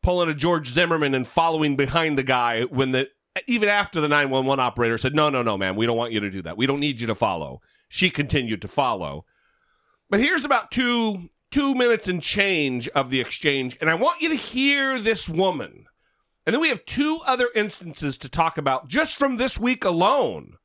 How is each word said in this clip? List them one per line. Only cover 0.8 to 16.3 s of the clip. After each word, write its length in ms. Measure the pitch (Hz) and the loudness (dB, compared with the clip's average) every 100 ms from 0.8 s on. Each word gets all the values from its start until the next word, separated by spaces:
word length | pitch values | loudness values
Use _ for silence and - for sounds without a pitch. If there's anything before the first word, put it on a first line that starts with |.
| 170 165 143 | 2 2 2
and 120 | 135 123 | 0 0
following 500 | - 156 160 151 139 | 2 2 2 0 2
behind 420 | 131 165 160 143 | 2 2 2 0
the 40 | |
guy 400 | 131 127 120 117 | 2 2 2 0
when 280 | 123 127 131 | -2 0 2
the, 180 | 127 135 _ _ - - | 2 -2 _ _ -12 -2
even 220 | 233 208 | 0 2
after 320 | 208 196 170 | 2 0 0
the 80 | 151 | 2
nine 200 | 147 139 | 2 4
one 160 | 135 | 2
one 160 | 131 139 | 2 2
operator 380 | 123 120 117 113 | 0 0 0 2
said, 160 | 131 | 0
"No, 160 | 147 151 | 2 2
no, 120 | 135 | 2
no, 140 | 117 101 | 0 0
ma'am, 200 | 95 98 | -2 0
we 100 | 117 | 0
don't 100 | 117 | 0
want 160 | 117 | 0
you 80 | 110 | -2
to 100 | 101 | -4
do 120 | 95 | -6
that. 140 | 82 90 | -10 -2
We 100 | 131 | 0
don't 140 | 139 | 0
need 200 | 147 123 | -2 -4
you 60 | 117 | -4
to 80 | |
follow." 480 | 104 110 87 73 65 _ _ _ | 0 0 0 -6 -12 _ _ _
She 220 | - 185 | -2 -2
continued 500 | - 143 151 120 107 | 0 -2 0 -2 -6
to 80 | 98 | -6
follow. 560 | - 131 107 78 71 - _ _ _ _ _ _ _ _ | -2 0 0 -4 -8 -14 _ _ _ _ _ _ _ _
But 80 | 202 | 2
here's 260 | 269 359 | 2 0
about 280 | 277 254 - | 2 0 0
two, 580 | - 247 240 220 196 170 _ _ | -2 2 2 0 -2 -10 _ _
two 240 | 277 277 254 | 0 0 2
minutes 320 | 240 226 202 | 4 2 0
and 120 | 180 | -4
change 680 | - 196 196 180 143 123 117 | -2 0 2 2 0 -2 -2
of 220 | 147 127 | -2 0
the 100 | 131 | -2
exchange, 580 | 120 - 147 139 127 - | -2 -2 0 0 -2 -2
and 80 | 156 | -2
I 60 | |
want 260 | 170 269 349 | 2 0 0
you 80 | 320 | -2
to 40 | |
hear 640 | 311 - 247 277 285 269 262 | -2 -4 0 2 2 0 0
this 300 | 214 214 - | -2 -2 -2
woman. 560 | 165 190 160 92 50 - _ _ _ _ | 0 0 -2 -10 -14 -20 _ _ _ _